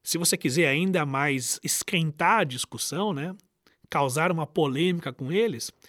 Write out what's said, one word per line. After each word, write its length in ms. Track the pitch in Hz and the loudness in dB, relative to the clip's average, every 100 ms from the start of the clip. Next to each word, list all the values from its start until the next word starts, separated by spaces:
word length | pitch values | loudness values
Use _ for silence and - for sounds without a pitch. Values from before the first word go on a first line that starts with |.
Se 160 | - 165 | -4 -2
você 200 | 170 175 | 0 0
quiser 320 | 147 139 151 | 0 2 2
ainda 360 | 143 190 180 | 2 2 0
mais 540 | 143 135 147 135 120 - | 0 0 0 0 -2 -6
esquentar 760 | - - - 180 160 147 170 220 | -2 -4 0 0 0 2 2 4
a 40 | |
discussão, 680 | 156 127 - 113 - 151 208 | 2 -4 -8 -6 -6 -2 -2
né? 220 | 143 160 190 _ _ _ _ - | -2 -6 -10 _ _ _ _ -4
Causar 420 | 156 139 131 170 | 0 0 2 0
uma 160 | 165 151 | 0 0
polêmica 640 | - 147 131 180 170 143 | 0 2 2 2 0 -4
com 220 | 127 131 | -8 -2
eles, 360 | 185 233 120 - _ | 0 0 -2 -10 _